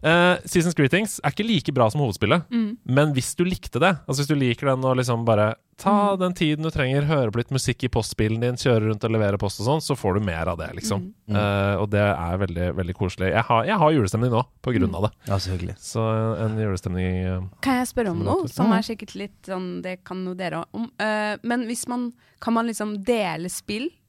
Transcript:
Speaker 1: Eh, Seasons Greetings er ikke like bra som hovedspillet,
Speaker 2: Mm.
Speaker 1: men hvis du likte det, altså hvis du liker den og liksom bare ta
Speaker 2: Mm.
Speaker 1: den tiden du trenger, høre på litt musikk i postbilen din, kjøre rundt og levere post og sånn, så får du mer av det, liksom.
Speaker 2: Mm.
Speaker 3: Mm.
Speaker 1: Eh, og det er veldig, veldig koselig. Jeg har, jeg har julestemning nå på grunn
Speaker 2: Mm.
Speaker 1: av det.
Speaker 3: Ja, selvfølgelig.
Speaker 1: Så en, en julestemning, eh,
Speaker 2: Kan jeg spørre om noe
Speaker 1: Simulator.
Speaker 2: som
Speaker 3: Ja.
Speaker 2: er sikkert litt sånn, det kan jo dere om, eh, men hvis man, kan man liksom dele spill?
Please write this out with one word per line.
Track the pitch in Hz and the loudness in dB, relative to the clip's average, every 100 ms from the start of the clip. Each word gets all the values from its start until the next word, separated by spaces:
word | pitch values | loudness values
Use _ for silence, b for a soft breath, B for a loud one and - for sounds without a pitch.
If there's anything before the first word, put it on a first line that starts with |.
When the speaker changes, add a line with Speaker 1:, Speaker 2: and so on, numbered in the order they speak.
Speaker 1:
Eh, | 156 170 175 180 | 4 4 4 2
Seasons | - 185 165 170 | 0 2 2 4
Greetings | 139 170 214 - | 4 4 0 -2
er | 151 | -4
ikke | - 208 | -2 0
like | 208 - | 0 0
bra | 131 113 | 2 2
som | 147 | 4
hovedspillet, | 139 95 104 165 160 | 0 0 2 2 0
Speaker 2:
Mm. | 240 220 226 | -2 -2 -6
Speaker 1:
men | - 127 151 | 0 4 4
hvis | 135 - | 2 -2
du | - | -2
likte | 175 - - 120 | -2 -2 -4 0
det, | 170 170 - | 2 0 -2
altså | 135 | -4
hvis | 143 | 0
du | 151 | 2
liker | 131 117 143 | 2 0 0
den | 131 | 0
og | 131 127 | 2 0
liksom | 123 117 | 0 0
bare | 117 110 107 113 _ _ | 2 4 4 0 _ _
ta | - 202 202 | 2 4 4
Speaker 2:
Mm. | 196 | 2
Speaker 1:
den | 185 | -2
tiden | 180 160 151 | 0 0 0
du | 160 | -2
trenger, | 156 131 135 143 | 0 0 2 2
høre | 156 120 | 2 2
på | 107 | 0
litt | 120 | -2
musikk | 135 - 120 | -2 0 -2
i | 123 | 0
postbilen | - 110 - 107 110 | -2 -2 0 0 2
din, | 120 | -2
kjøre | 123 139 117 110 | 0 2 4 2
rundt | 107 | 0
og | 117 | 0
levere | 110 104 101 | 2 2 0
post | 101 - | -2 -2
og | 104 | 0
sånn, | 156 | 0
så | - 139 | 0 -2
får | 104 | 0
du | 95 | 0
mer | 104 82 82 | 0 -2 -4
av | 85 | -4
det, | 80 85 | -8 -8
liksom. | 220 101 | -4 -4
Speaker 2:
Mm. | 180 - - | -4 -14 -4
Speaker 3:
Mm. | 104 | 0
Speaker 1:
Eh, | 104 101 98 98 | 2 2 2 0
og | 104 | 0
det | 101 | 2
er | 104 85 85 92 | 2 2 0 -2
veldig, | 98 87 90 76 | -2 -2 -2 -2
veldig | 87 | -4
koselig. | 90 92 - 92 | -2 -4 -2 0
Jeg | 90 | 0
har, | 117 113 | 2 2
jeg | 127 214 | 2 4
har | 156 | 4
julestemning | 156 98 113 123 | 4 2 2 2
nå | 117 123 _ | 2 0 _
på | - 120 | -2 0
grunn | 92 | 0
Speaker 2:
Mm. | |
Speaker 1:
av | 87 | 0
det. | 107 - - | -4 -4 -2
Speaker 3:
Ja, | 98 | -2
selvfølgelig. | 92 92 87 90 | -2 -4 -6 -10
Speaker 1:
Så | - 117 113 110 110 113 | -8 -2 0 0 0 0
en, | 110 | -2
en | 110 | 0
julestemning, | 107 92 - 90 92 92 | 0 -2 -2 -2 -2 0
eh, | 92 92 92 - | -2 -2 -6 -6
Speaker 2:
Kan | - 254 | -2 0
jeg | 247 | -2
spørre | - 220 | -2 -2
om | 170 | -2
noe | 196 320 349 | 0 -2 -2
Speaker 1:
Simulator. | |
Speaker 2:
som | - 190 | 0 2
Speaker 3:
Ja. | 214 | 2
Speaker 2:
er | |
sikkert | 214 226 214 190 | 0 -8 -10 -12
litt | 202 _ | -12 _
sånn, | - 190 185 180 | -8 -6 -6 -6
det | 180 185 | -8 -10
kan | - 185 185 | -10 -8 -6
jo | |
dere | 185 185 160 170 | -6 -6 -6 -8
om, | 208 226 _ | -8 -8 _
eh, | 214 214 208 208 | -2 -2 -2 -4
men | 233 240 226 | -2 -2 -2
hvis | 233 - | -6 -6
man, | 247 240 233 b b | -4 -6 -8 b b
kan | - | 0
man | 226 233 | 0 0
liksom | 220 214 208 | -4 -6 -4
dele | 196 240 190 156 180 | 0 0 0 -4 -6
spill? | - - 208 285 _ | -10 -6 -6 -6 _